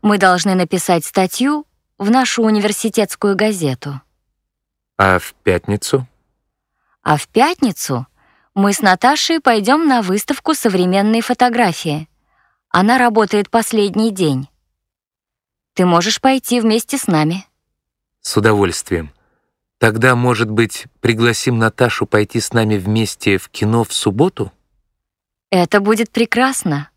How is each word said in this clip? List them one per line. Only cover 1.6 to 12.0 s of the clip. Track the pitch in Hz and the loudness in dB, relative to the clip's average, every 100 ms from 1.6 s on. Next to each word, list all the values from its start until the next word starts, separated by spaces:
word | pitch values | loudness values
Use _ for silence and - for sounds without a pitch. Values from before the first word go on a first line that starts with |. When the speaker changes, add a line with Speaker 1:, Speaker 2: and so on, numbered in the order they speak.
| 302 _ _ _ | -6 _ _ _
Speaker 1:
в | 202 | 0
нашу | 247 247 - | 0 0 0
университетскую | 220 214 208 208 226 208 202 - 208 196 | 2 2 0 -2 -4 -2 -2 -2 -2 0
газету. | 214 202 156 127 143 139 _ _ _ _ _ _ _ _ _ _ | -2 -2 -4 -4 -8 -12 _ _ _ _ _ _ _ _ _ _
Speaker 2:
А | 98 90 | 2 2
в | - - | -2 -8
пятницу? | - 90 - 101 - 139 127 _ _ _ _ _ _ _ _ _ | -2 -2 -2 -4 -2 -4 -4 _ _ _ _ _ _ _ _ _
Speaker 1:
А | - 151 | -2 -2
в | - | 0
пятницу | - 277 359 254 170 - 127 123 _ _ _ _ | 0 2 2 -2 -2 -6 -6 -6 _ _ _ _
мы | - 196 | 0 0
с | 196 | 2
Наташей | 202 185 247 302 - 330 | 2 4 2 2 0 -2
пойдём | 269 226 202 294 320 | 0 0 2 2 2
на | 254 | 2
выставку | 190 196 - - - | 0 -2 -2 -6 -4
современной | 311 226 190 180 190 202 226 | -2 0 0 2 2 2 0
фотографии. | 233 254 247 233 220 165 170 151 | -2 0 0 2 -2 -2 -6 -6